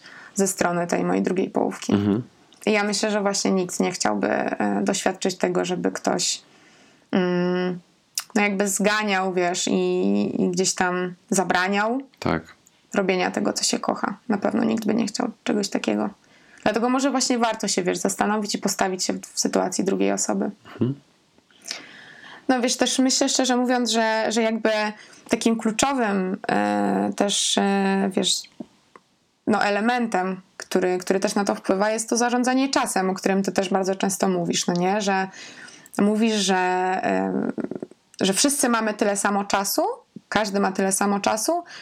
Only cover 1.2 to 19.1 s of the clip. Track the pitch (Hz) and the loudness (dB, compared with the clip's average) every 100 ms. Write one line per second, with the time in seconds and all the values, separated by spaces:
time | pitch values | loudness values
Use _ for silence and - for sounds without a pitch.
1.2 | 196 185 - - - 190 - 101 101 101 | 0 0 0 0 -2 -2 0 2 2 0
2.2 | 123 _ _ - - 214 208 202 220 208 | -2 _ _ -6 0 0 0 0 0 0
3.2 | 202 196 - 190 180 - 185 180 208 208 | 0 0 0 0 0 -2 -2 0 -2 0
4.2 | 190 - - - - 202 196 196 - 190 | 0 0 -2 -2 -2 0 0 0 -2 -2
5.2 | 190 185 185 180 180 180 185 190 - 180 | -4 -2 -2 0 -2 -2 -2 -2 -2 0
6.2 | - - - - - - - _ - 202 | -2 -4 -10 -20 -20 -20 -20 _ -2 0
7.2 | 180 180 180 180 180 180 - _ _ - | 2 2 0 0 -2 -6 -12 _ _ -12
8.2 | - 214 208 196 202 190 202 214 214 190 | -4 0 0 0 -2 0 2 2 0 0
9.2 | 190 185 175 185 - 190 180 180 196 202 | 0 0 0 0 0 2 2 2 2 2
10.2 | 208 - 190 180 185 - 185 180 180 180 | 0 0 0 2 0 2 0 0 -4 -8
11.2 | - 190 175 180 185 202 220 254 277 - | -4 0 2 2 2 0 0 -2 -6 -6
12.2 | - 82 - - _ _ _ - 190 185 | -2 -2 -4 -20 _ _ _ -2 0 2
13.2 | 180 202 208 208 - - - - - 196 | 0 0 -2 -2 -2 -2 -2 -2 -2 -6
14.2 | - 202 - 220 226 220 208 214 214 - | -4 -2 0 0 0 0 0 0 -2 -2
15.2 | - - - 208 196 - - 214 214 - | -6 -6 -2 -2 0 -4 -2 -2 -4 -8
16.2 | _ - - - - 220 240 254 269 254 | _ -20 -20 -4 -2 0 0 2 0 0
17.2 | - 247 233 220 202 - 180 180 196 196 | 0 2 2 0 -2 -2 0 0 -2 0
18.2 | 202 214 208 202 202 - 196 185 - | 0 0 -2 -2 -2 0 -2 -2 -4